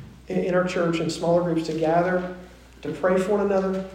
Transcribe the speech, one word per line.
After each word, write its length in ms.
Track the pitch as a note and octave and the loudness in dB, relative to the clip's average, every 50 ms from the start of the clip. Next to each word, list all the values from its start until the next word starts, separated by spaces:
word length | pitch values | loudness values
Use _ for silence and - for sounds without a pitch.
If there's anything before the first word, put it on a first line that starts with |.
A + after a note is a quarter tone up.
| - - - - - - | -18 -18 -20 -16 -10 -4
in, 160 | F#3 F#3 F#3 | -2 -2 0
in 100 | F#3+ F3 | 0 2
our 80 | F3+ F3+ | 0 0
church 360 | F3+ - F#3 E3+ E3 E3 D#3+ | 0 0 0 0 0 0 0
and 120 | E3 E3+ | -2 -4
smaller 320 | D#3+ - E3+ E3 E3+ F3 F3 | -4 -2 0 2 2 4 2
groups 240 | F3 D#3+ D#3+ D#3+ D#3+ | 2 0 0 -2 -2
to 100 | D#3+ E3 | -2 0
gather, 580 | D#3+ D#3 E3 F3 F3 F#3 F#3 F3+ F3+ - - - - - - - - - - - | 0 2 2 2 2 2 0 -2 -2 -4 -10 -12 -18 -20 -20 -20 -20 -20 -20 -12
to 100 | - C#3+ | -10 -10
pray 280 | D#3+ - - F#3 F#3 F#3+ | -6 -2 0 2 2 2
for 120 | F#3 G3 | 2 2
one 100 | G#3 G3+ | 2 2
another, 440 | G3 G3 G3 F#3+ F#3+ F#3+ F#3+ F#3+ F#3+ - - | 2 2 2 2 2 0 -2 -4 -4 -8 -12